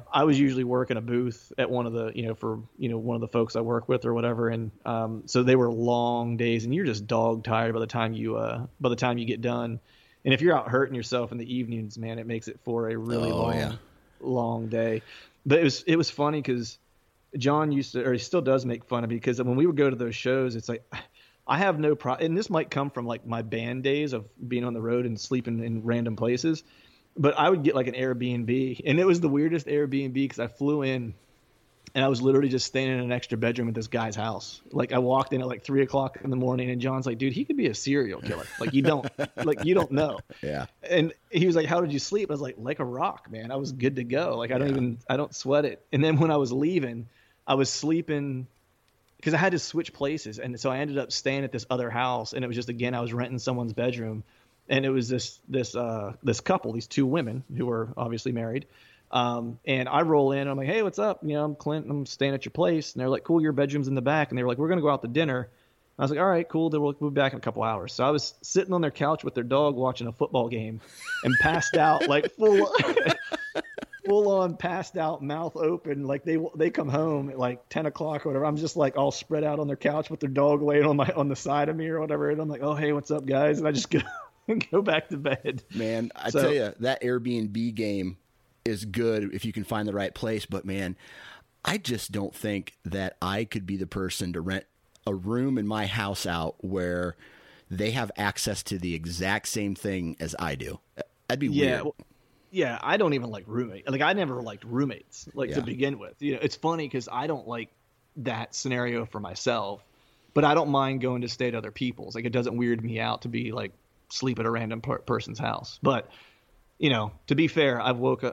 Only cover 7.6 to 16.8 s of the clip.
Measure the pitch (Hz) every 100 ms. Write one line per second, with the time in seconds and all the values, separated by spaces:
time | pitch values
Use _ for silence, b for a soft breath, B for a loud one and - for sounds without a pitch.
7.6 | 113 113 113 120 113 113 113 110 110 117
8.6 | 120 - 135 117 127 120 117 110 120 120
9.6 | 120 117 b b b b 135 135 175 156
10.6 | 113 127 135 127 110 127 113 120 117 123
11.6 | 117 117 107 110 113 113 113 113 110 -
12.6 | - 117 113 113 113 117 117 85 - 80
13.6 | 73 113 - _ _ _ 131 127 117 117
14.6 | 113 113 113 110 B B B B 139 151
15.6 | 156 - - 165 160 - 147 151 139 123
16.6 | 117 -